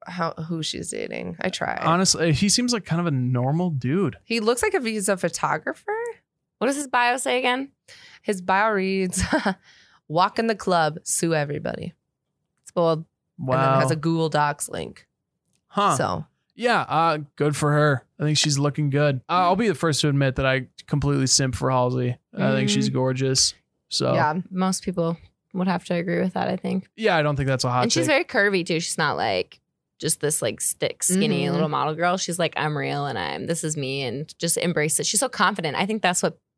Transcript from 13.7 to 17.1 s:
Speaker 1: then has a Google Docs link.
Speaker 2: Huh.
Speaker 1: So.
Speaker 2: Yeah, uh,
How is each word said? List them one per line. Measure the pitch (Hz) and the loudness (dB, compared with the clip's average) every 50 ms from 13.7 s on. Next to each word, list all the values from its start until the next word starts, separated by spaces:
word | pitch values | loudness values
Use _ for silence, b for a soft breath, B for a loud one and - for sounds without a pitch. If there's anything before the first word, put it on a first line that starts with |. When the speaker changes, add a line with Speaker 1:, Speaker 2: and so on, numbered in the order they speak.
| 135 | 4
Speaker 1:
then | 135 | 4
has | 131 131 | 4 2
a | 165 | 2
Google | 156 147 165 165 165 160 156 | 0 0 0 2 2 0 0
Docs | 156 147 147 147 151 - - - | 2 2 2 0 0 -2 -6 -8
link. | - 87 76 - - - - _ _ _ _ _ _ _ _ _ _ _ _ _ | -6 -8 -8 -8 -10 -16 -20 _ _ _ _ _ _ _ _ _ _ _ _ _
Speaker 2:
Huh. | - 196 208 196 151 131 | -4 0 0 2 2 2
Speaker 1:
So. | - 101 92 160 156 - _ _ _ _ _ | 0 -2 -2 -4 -8 -10 _ _ _ _ _
Speaker 2:
Yeah, | - 233 240 226 175 | -2 0 2 2 2
uh, | 131 - 135 156 165 165 | 0 0 0 2 2 2